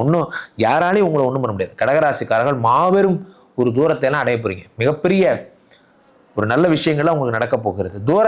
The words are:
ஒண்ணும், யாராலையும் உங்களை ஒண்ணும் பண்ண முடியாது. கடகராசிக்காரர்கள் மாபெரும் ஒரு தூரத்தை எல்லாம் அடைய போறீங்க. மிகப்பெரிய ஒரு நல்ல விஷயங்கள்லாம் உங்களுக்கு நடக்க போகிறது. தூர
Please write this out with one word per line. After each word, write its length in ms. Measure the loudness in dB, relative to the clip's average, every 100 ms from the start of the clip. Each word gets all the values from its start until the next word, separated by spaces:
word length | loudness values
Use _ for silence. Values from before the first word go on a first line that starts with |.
ஒண்ணும், 260 | 2 0 -2 -8 -12 -2 0
யாராலையும் 420 | 2 2 2 2
உங்களை 160 | 0 0
ஒண்ணும் 160 | -2
பண்ண 100 | -4 -4
முடியாது. 180 | -6 -2
கடகராசிக்காரர்கள் 800 | 0 2 2 0 0 0 0 0 0
மாபெரும் 520 | 2 2 2 2 0 -6 -20 _ -2
ஒரு 80 | -2 2
தூரத்தை 280 | 0 0 -2
எல்லாம் 140 | 0
அடைய 140 | -2 -2
போறீங்க. 220 | -4 -8 -12 -4
மிகப்பெரிய 420 | -2 0 0 2 2 0 -6 _ _ -20 _ _ _ _ _ -4
ஒரு 80 | -2
நல்ல 140 | 2 2 2
விஷயங்கள்லாம் 400 | 0 0 0 0
உங்களுக்கு 240 | -2 -2
நடக்க 160 | -2 -2 -2
போகிறது. 320 | -4 -6 -4 0
தூர 160 | 2